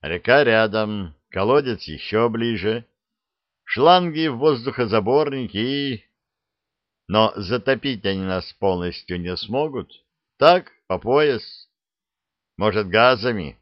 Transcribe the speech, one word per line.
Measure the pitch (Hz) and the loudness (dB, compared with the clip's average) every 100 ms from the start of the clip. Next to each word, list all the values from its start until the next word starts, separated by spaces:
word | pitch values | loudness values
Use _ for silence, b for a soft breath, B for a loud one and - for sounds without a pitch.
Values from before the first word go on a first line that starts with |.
Река | 73 87 - 135 | -6 -6 4 4
рядом, | 139 110 110 107 107 107 90 76 _ | 6 4 2 0 -2 -4 -8 -12 _
колодец | 92 101 139 131 104 | -4 2 2 0 -8
еще | - 76 - 107 120 | -10 -14 -4 0 0
ближе. | 113 117 107 101 113 117 _ _ _ _ _ _ _ | -2 -4 -2 -4 -4 -8 _ _ _ _ _ _ _
Шланги | - - 151 180 175 156 160 | -8 2 6 6 4 -2 -2
в | 120 | 0
воздухозаборнике | 151 131 123 - 117 95 95 135 151 135 123 98 | 0 0 -4 -4 0 0 2 0 0 -4 -6 -4
и..." | 120 143 143 120 _ _ _ _ _ _ _ _ _ _ - | -4 -4 -6 -8 _ _ _ _ _ _ _ _ _ _ -2
Но | 104 110 - | 2 2 0
затопить | 95 120 - 131 139 117 | -6 -4 -2 -2 -2 -4
они | 98 98 | -4 -4
нас | 95 92 - | -4 -6 -8
полностью | - 98 90 87 82 - 90 | -4 -2 -2 -4 -8 -10 -8
не | 87 90 | -6 -8
смогут. | - 123 156 135 - - _ _ _ _ | -6 -4 -4 -6 -12 -20 _ _ _ _
Так, | 151 180 - _ _ | 4 4 0 _ _
по | 92 | -6
пояс. | 110 139 151 117 - - _ _ _ _ _ _ _ _ _ - | 0 2 2 -2 -8 -20 _ _ _ _ _ _ _ _ _ -2
Может, | 104 104 98 | 0 0 0
газами? | 104 127 127 120 110 76 - | 4 4 4 -2 -4 -8 -14